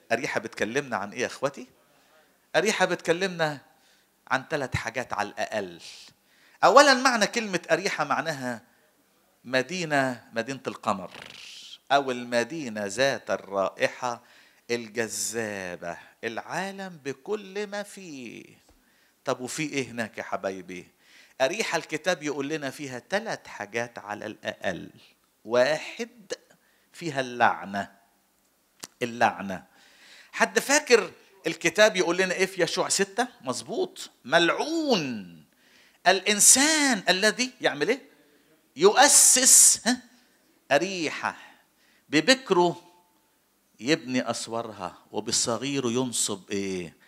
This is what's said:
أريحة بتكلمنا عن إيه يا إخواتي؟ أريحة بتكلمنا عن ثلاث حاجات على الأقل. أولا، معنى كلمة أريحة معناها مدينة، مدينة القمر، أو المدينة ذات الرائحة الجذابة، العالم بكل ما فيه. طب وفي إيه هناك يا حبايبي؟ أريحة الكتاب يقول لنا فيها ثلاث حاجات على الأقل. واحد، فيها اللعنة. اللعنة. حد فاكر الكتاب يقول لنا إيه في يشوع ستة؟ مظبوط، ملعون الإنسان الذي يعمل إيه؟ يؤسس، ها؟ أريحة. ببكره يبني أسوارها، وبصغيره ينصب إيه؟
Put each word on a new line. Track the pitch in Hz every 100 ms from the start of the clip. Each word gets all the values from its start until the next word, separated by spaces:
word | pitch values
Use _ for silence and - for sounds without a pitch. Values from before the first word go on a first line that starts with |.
| -
أريحة | 117 143 120
بتكلمنا | 110 - 107 131 143 107
عن | 101
إيه | 120
يا |
إخواتي؟ | 101 - 135 226 254 _ _ _ _ _ _ _ _
أريحة | 151 202 190
بتكلمنا | 185 175 - 170 190 170 160 139 - _ _ _ _ _ -
عن | 127 127
ثلاث | 156 127
حاجات | - 113 123 117
على | - 104
الأقل. | - - 107 95 85 - - - _ _ _ _ -
أولا، | 160 233 294
معنى | 254 262 233 202
كلمة | 240 220 175 -
أريحة | 165 190 -
معناها | 143 127 156 143 127 113 - _ _ _ _ _ _ _
مدينة، | 120 131 127 185 160 143 131 120 -
مدينة | 113 113 135 123
القمر، | 101 117 95 92 - - - - - - - -
أو | 139 131
المدينة | 123 120 120 117 165 127 107
ذات | 101 104 135 117 -
الرائحة | 98 95 98 95 - 131 - 127 117 _ - _ _ -
الجذابة، | 120 113 110 113 104 - 113 110 101 92 87 85 82 - _
العالم | 117 107 110 151 190 196 190 165
بكل | 135 127 - 214 196 190 208
ما | 202
فيه. | 202 - 185 139 117 98 - - _ _ _ _ _ _
طب | - 127
وفي | 123 -
إيه | 151 135 117
هناك | 117 104 -
يا |
حبايبي؟ | 98 98 98 95 90 90 82 _ _ - - -
أريحة | 135 208 208 165
الكتاب | 151 156 185 175
يقول | 147 143 139
لنا | 156 135
فيها | 127 139 123 -
ثلاث | 202 220 147 -
حاجات | - 101 113 120 -
على | 101 104
الأقل. | 107 98 110 - 101 85 82 - - _ _ _
واحد، | 107 120 131 151 - - 233 233 185 - _ _ _ _ _
فيها | - 170 139
اللعنة. | 127 120 110 82 90 101 - _ _ _ _ _ _ _ _ _ - -
اللعنة. | 123 117 110 95 98 92 - _ _ _ - - -
حد | - 226 214
فاكر | 233 294 294 233 175 - _ _ 160
الكتاب | - 165 - 214
يقول | 185 165 175
لنا | 185
إيه | 165
في | 185 175
يشوع | 160 185 143
ستة؟ | - 196 - 254 -
مظبوط، | 131 117 113 233 370 - - _
ملعون | 120 165 170 156 269 330 302 208 139 113 90 82 76 _ _ _ _ _ 175
الإنسان | 190 190 208 - 254 294 311 277 214 170
الذي | 185 214 190 254 -
يعمل | 151 139 160
إيه؟ | 269 - _ _ _ _ _ _
يؤسس، | - 190 226 285 - - 262 254 - - - 220
ها؟ | 247 - _ _ _ _ _ -
أريحة. | 143 185 190 147 - 107 - - - _ _ _ _ -
ببكره | 147 156 262 - 180 175 - - _ _ _ _ _ _ _ _ -
يبني | 113 156 120 127 117
أسوارها، | 113 - 113 113 101 90 - _
وبصغيره | 107 110 - - 113 135 139 127
ينصب | 120 127 110 - 101 92
إيه؟ | 101 98 92 82 -